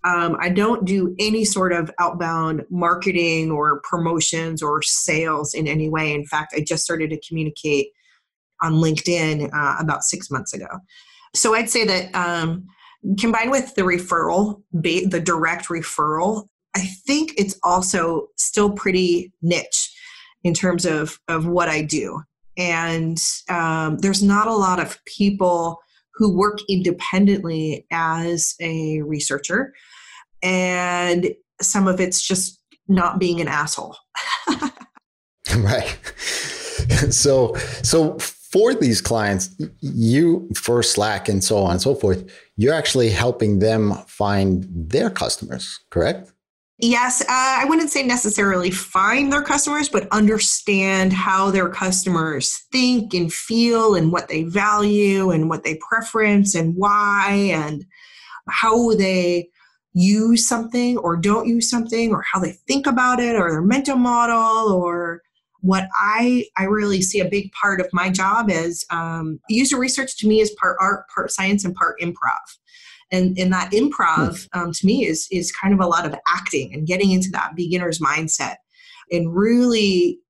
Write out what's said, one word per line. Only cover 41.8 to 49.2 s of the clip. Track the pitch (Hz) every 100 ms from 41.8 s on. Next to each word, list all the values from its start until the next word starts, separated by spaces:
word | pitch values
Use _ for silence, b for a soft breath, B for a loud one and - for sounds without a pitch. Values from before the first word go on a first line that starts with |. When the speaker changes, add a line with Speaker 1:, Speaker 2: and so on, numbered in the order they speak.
Speaker 2:
so | 131
forth, | 139 104 92 - B B -
you're | 113
actually | 160 - 131 117
helping | 92 120 120 110 101
them | 107 110 104 98 -
find | - 104 101 98 92 92
their | 85 80 143 226
customers, | 185 - - - - - - _
correct? | - 92 196 - _ _ _ _ _
Speaker 1:
Yes. | 233 240 247 247
Uh, | 277
I | 254 262 254 277
wouldn't | 320 311
say | 285
necessarily | 254 240 214 208 202 185 180
find | 185 - 190 196 247